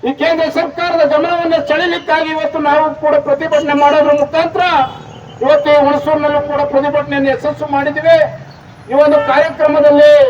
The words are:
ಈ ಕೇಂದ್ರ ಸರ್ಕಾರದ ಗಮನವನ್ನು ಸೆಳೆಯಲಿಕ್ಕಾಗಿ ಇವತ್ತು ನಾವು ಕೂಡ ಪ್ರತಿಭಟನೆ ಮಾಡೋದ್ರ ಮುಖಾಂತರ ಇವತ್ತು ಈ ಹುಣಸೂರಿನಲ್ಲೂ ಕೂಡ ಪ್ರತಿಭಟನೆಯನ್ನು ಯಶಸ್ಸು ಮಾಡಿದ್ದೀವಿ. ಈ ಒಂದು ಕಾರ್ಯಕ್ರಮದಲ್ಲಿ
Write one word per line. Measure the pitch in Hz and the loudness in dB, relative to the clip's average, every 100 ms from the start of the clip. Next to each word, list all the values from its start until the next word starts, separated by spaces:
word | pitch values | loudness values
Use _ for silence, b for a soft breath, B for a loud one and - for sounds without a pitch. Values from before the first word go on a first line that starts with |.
| 233 | -4
ಈ | 285 | -2
ಕೇಂದ್ರ | 311 330 320 - | -2 0 -2 -2
ಸರ್ಕಾರದ | 330 339 349 330 294 | -6 -6 -4 0 0
ಗಮನವನ್ನು | 302 339 349 339 330 294 | 0 -2 -2 -2 -2 -2
ಸೆಳೆಯಲಿಕ್ಕಾಗಿ | 302 349 339 - 311 320 311 | -2 -2 -4 -2 -2 -2 -4
ಇವತ್ತು | 294 320 294 | -4 -4 0
ನಾವು | 294 311 285 | 0 0 -2
ಕೂಡ | 302 294 285 | -2 -2 -2
ಪ್ರತಿಭಟನೆ | 285 320 302 294 285 | -4 0 -2 0 2
ಮಾಡೋದ್ರ | 294 302 294 294 | 2 2 2 0
ಮುಖಾಂತರ | 294 320 330 359 359 320 254 - - - - - | 0 -2 -2 -2 0 0 -2 -6 -18 -20 -20 -6
ಇವತ್ತು | 262 294 294 | 0 0 4
ಈ | 294 285 | 2 2
ಹುಣಸೂರಿನಲ್ಲೂ | 294 294 311 294 294 294 | 0 -2 -2 0 -2 -2
ಕೂಡ | 285 285 | -4 -2
ಪ್ರತಿಭಟನೆಯನ್ನು | 277 294 294 285 285 277 | 0 0 -2 -4 -2 -2
ಯಶಸ್ಸು | 262 294 294 294 277 | -2 -4 -6 -4 -4
ಮಾಡಿದ್ದೀವಿ. | 285 294 320 330 302 - - - - - - | -2 -2 2 4 2 -4 -20 -20 -20 -20 -4
ಈ | 269 | 2
ಒಂದು | 294 294 285 | 2 2 2
ಕಾರ್ಯಕ್ರಮದಲ್ಲಿ | 269 320 - 302 294 294 285 294 294 269 | 0 0 0 0 4 4 6 6 6 4